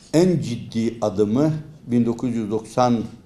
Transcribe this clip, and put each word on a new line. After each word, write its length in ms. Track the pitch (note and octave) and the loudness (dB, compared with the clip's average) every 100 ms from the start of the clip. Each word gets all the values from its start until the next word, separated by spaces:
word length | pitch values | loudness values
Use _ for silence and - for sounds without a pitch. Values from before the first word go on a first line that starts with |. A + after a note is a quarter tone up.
| - | 0
en 280 | D#3 F#3 D#3 | 2 4 2
ciddi 560 | A2+ A2+ - A2+ A2+ A2+ | -2 -8 -6 -2 -2 0
adımı 520 | G#2+ G2 G#2 B2 D#3 D#3 - - - | -2 2 2 2 0 -2 -8 -14 -2
bin 180 | A#2+ A#2 | 0 2
dokuz 300 | A2+ B2+ A#2 | 0 -2 -4
yüz 160 | G#2 | -2
doksan 520 | G#2+ - - B2 A2+ G#2+ - | -4 -2 2 2 2 -2 -10